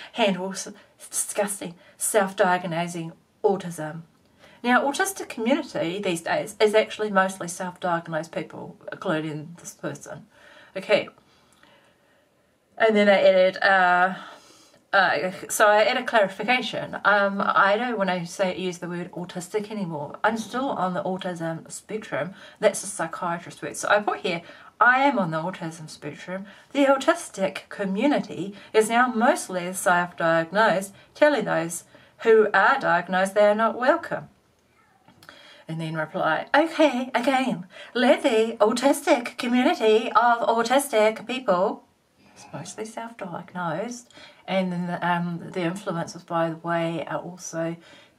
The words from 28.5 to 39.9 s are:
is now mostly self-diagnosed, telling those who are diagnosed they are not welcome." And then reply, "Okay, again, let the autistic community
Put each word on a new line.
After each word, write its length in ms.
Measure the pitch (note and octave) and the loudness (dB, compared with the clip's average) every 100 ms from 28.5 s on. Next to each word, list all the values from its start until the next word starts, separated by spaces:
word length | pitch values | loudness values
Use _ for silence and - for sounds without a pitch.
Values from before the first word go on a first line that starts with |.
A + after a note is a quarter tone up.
| - - | -12 -2
is 180 | G#3+ G#3+ | 0 2
now 180 | A#3 B3+ | 2 2
mostly 680 | A#3 B3 F4+ - F#3 F3 | 2 2 2 -2 -6 -6
self-diagnosed, 1200 | F#3 - F3 F3 - E3+ E3 E3 F#3+ A3 F3+ G3 - _ | -4 0 2 0 -2 0 0 0 2 2 2 -4 -14 _
telling 320 | - D4+ C#4+ E3+ | 2 2 4 0
those 380 | E3 E3 F3 - - _ - | -2 -4 -8 -14 -20 _ -4
who 280 | A#3 A3 G#3 | 4 6 6
are 260 | G3 G#3+ C4+ | 4 4 4
diagnosed 540 | - E3+ F3 F#3 G3 | 2 0 0 0 0
they 140 | G#3 G#3 | 4 4
are 80 | G#3 | 4
not 220 | A3+ A3+ | 0 0
welcome." 520 | B3+ E4+ - C#3+ D3 _ _ _ _ _ _ _ _ _ - - - - - | 2 0 0 -8 -10 _ _ _ _ _ _ _ _ _ -20 -20 -20 -20 -12
And 140 | D#3+ | -8
then 140 | D#3+ D#3+ | -6 -6
reply, 520 | D#3 F#3 D#3 D#3 - C#4 | -6 -2 0 0 2 2
"Okay, 560 | E4 - D#4 B3 B3+ | 2 4 2 2 -2
again, 540 | A#3 B3 C4 B3+ E3+ - - - | -2 0 0 0 -4 -6 -18 -8
let 300 | A#3+ B3+ F4 | 2 4 4
the 340 | D4 A3 A3+ - | 4 2 2 2
autistic 760 | G#3 A#3+ C#4 D4 - C#4 A#3+ - | 2 4 2 2 4 2 2 -6
community 720 | A#3+ B3 C4 F4 A3 | 0 4 4 4 4